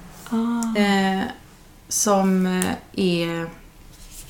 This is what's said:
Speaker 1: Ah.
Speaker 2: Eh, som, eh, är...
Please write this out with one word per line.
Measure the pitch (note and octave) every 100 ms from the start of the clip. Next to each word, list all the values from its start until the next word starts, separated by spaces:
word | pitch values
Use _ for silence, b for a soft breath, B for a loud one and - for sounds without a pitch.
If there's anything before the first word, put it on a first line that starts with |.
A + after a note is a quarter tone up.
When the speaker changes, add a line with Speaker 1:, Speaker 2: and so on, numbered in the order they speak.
| - - -
Speaker 1:
Ah. | A3+ A#3 A#3 A3+ G#3+
Speaker 2:
Eh, | G3+ G3 F#3+ F#3+ D#3 - - - - - -
som, | - G#3+ G3 F#3+ F#3 F#3
eh, | F#3 F#3 - - -
är... | F#3 E3+ E3+ E3 E3 - - - - - - -